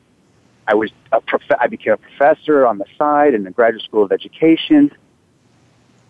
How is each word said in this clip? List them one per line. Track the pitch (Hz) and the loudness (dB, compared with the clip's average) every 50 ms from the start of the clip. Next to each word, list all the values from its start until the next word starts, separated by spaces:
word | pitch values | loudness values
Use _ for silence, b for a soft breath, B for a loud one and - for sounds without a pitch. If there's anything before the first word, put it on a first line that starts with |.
| _ _ _ _ _ _ _ _ _ _ _ _ _ | _ _ _ _ _ _ _ _ _ _ _ _ _
I | 110 107 | -2 -2
was | 107 110 - - _ _ _ | -2 -2 -4 -8 _ _ _
a | - 117 | -6 -6
prof-, | - - 135 127 - - 139 - | -4 -4 -8 -8 -4 -4 -2 -2
I | 120 | -2
became | 113 113 - - 117 | -4 -6 -6 -4 -4
a | 107 - | -4 -4
professor | _ - - - 143 156 156 - - 151 151 139 131 | _ -14 -4 0 0 0 0 0 -2 0 2 2 2
on | 117 107 98 | 0 0 -4
the | 98 - _ _ | -8 -14 _ _
side | 151 147 147 143 147 151 123 | -4 -2 0 2 2 2 0
in | 104 98 | 0 -4
the | 92 | -6
Graduate | 90 - 117 117 113 104 - | -2 0 0 0 0 -4 -12
School | - - 107 | -4 -2 -2
of | 104 90 | 0 0
Education. | 95 - - - - - 160 160 160 156 - - 156 147 143 147 - _ _ _ _ _ _ _ _ _ _ _ _ _ _ _ _ _ _ _ _ _ _ | -2 -4 -6 -14 -8 -2 0 2 2 0 0 2 2 4 4 2 0 _ _ _ _ _ _ _ _ _ _ _ _ _ _ _ _ _ _ _ _ _ _